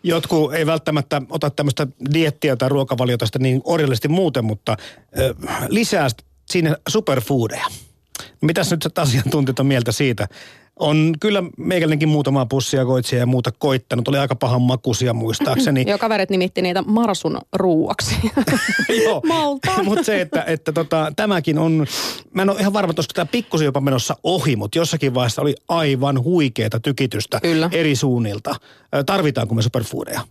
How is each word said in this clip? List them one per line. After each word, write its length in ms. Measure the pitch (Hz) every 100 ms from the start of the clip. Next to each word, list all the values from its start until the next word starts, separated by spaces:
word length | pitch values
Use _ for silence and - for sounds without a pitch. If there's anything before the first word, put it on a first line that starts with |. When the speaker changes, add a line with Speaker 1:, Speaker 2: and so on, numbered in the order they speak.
Speaker 1:
Jotkut 500 | 175 165 - 165 151
ei 120 | 156 151
välttämättä 560 | 160 151 151 135 147 131
ota 200 | 160 147
tämmöistä 380 | - 147 - 139 - 131
diettiä 420 | 156 156 147 151 120
tai 140 | 131
ruokavaliota 560 | 143 135 127 123 120 110
sitä 140 | 135
niin 220 | 131 131
orjallisesti 440 | - 170 135 120 143
muuten, 380 | 170 175 127 113
mutta, 320 | 104 - 107 - - _ -
ö, 160 | 131 120 135 - -
lisää 380 | 208 233 190 139 - _ _ -
sinne 300 | 180 160 156 -
superfoodeja. 760 | 214 214 131 110 135 113 - - - - _ _ - - _
Mitäs 300 | 156 175 160
nyt 260 | 170 156 -
asiantuntijat 640 | 147 123 131 - 135 127
on 60 | 135
mieltä 260 | 131 117
siitä? 360 | 120 139 107 98 - - - _ -
On 340 | 151 156 156 156
kyllä 240 | 214 202 175 -
meikäläinenkin 520 | 165 180 160 151 156
muutamaa 360 | 151 143 135 120
pussia 400 | 135 - 139 127
koitsia 340 | 131 120 123
ja 60 | 123
muuta 260 | 127 120 -
koittanut. 480 | 147 131 - 120 120
Oli 100 | 139
aika 180 | 139 131
pahan 260 | 123 127
makuisia 520 | 123 127 - 113 123
muistaakseni. 720 | 113 113 117 294 127 233 135 131
Speaker 2:
<clears throat> 40 |
Joo, 80 | 202
kaverit 320 | 226 214 190
nimitti 320 | 190 185 -
niitä 200 | 180 180 -
marsun 500 | 214 233 185 - - -
ruuaksi. 640 | - 185 160 - - - - 220 - 226 -
Speaker 1:
<laughs> 460 | 906 - - 453
Joo. 180 | 440 - 311
Speaker 2:
Malta. 560 | 330 294 277 - 370
Speaker 1:
Mut 160 | 381 214 262
se, 160 | 202
että, 220 | 175 - 160
että 240 | 160 -
tota, 400 | 156 165 160 156 151
tämäkin 440 | 214 185 147 156
on... 260 | 165 160 143 - - - -
Mä 80 | 185
en 80 | 196
oo 60 | 196
ihan 140 | 196
varma, 160 | 208 185
että 100 | 160
olisiko 140 | 147
tää 120 | - 165
pikkusen 400 | 240 - 160 151
jopa 160 | 135
menossa 340 | 139 131 - -
ohi, 320 | 151 180 160 107
mut 200 | 101 165
jossakin 380 | 165 160 139
vaiheessa 280 | 123 120 -
oli 140 | 143 - -
aivan 540 | 170 156 131 139 135
huikeeta 560 | 123 180 139 110 110 113
tykitystä 600 | 143 131 131 101 - -
Speaker 2:
Kyllä. 280 | 170 160 165
Speaker 1:
eri 240 | 170 160 127
suunnilta. 600 | 139 120 107 104 - - - - _ 143
Ö, 80 |
tarvitaanko 520 | 131 196 151 127 107 113
me 60 |
superfoodeja? 600 | 117 120 - - - - -